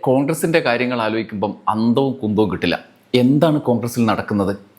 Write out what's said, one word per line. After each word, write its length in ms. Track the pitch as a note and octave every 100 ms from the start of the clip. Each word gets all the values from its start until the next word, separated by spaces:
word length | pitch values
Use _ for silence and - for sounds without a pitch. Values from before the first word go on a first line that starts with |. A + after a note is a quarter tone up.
| -
കോൺഗ്രസിന്റെ 520 | C3 C#3+ D#3+ E3+ E3 C3+
കാര്യങ്ങൾ 340 | A#2+ B2 B2 A2
ആലോചിക്കുമ്പം 480 | A2 G#2+ G#2 G#2 - -
അന്തവും 400 | G#2+ A#2 A#2+ C3+ -
കുന്തവും 300 | A2+ G2+ G#2+
കിട്ടില്ല. 240 | F2 F2+ E2 - _ _ B2+
എന്താണ് 360 | B2 D3 E3 D3+ -
കോൺഗ്രസിൽ 360 | A#2 A#2+ B2 A2+
നടക്കുന്നത്? 420 | G2 - G#2 G2 G2+ -